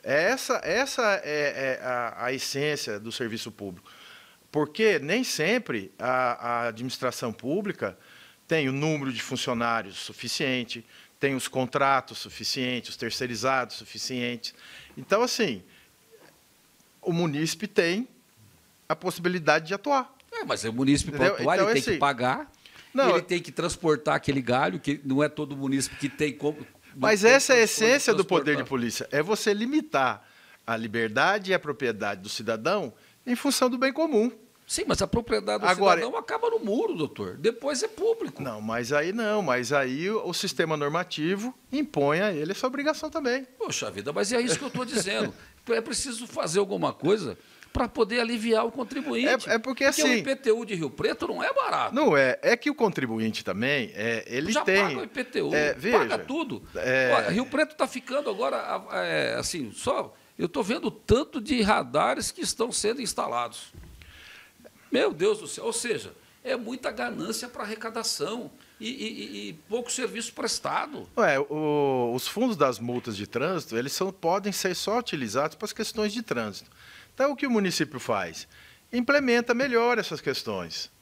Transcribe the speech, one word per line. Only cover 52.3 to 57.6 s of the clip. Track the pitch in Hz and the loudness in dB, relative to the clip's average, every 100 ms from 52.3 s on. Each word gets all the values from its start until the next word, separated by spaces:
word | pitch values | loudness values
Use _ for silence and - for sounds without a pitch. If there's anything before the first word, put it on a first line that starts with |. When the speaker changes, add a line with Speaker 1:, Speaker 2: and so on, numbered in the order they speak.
| - | 4
Speaker 1:
é | 165 233 | 2 2
que | 294 | 0
o | |
contribuinte | 277 220 160 131 110 110 107 - | 2 0 2 -2 0 -2 -2 -4
também, | 92 123 143 110 | -2 0 0 -2
é, | 85 113 113 - | -4 -4 -4 -4
ele | 120 165 | -4 0
Speaker 2:
Já | 247 285 | 0 4
Speaker 1:
tem | 190 | 4
Speaker 2:
paga | 190 131 | 4 0
o | |
I | - | -6
P | 285 | -6
T | 247 220 | -4 -2
U, | 151 | 0
Speaker 1:
é, | 147 147 | 2 2
Speaker 2:
paga | 127 | 0
Speaker 1:
veja, | 170 233 - - | 2 2 2 -2
Speaker 2:
tudo. | 87 294 311 113 - 90 | -4 -6 -4 -8 -8 -6
Speaker 1:
é | 110 131 127 117 | 0 2 4 4
Speaker 2:
Olha, | 107 | 2
Rio | 190 262 | -2 -2
Preto | 269 | 0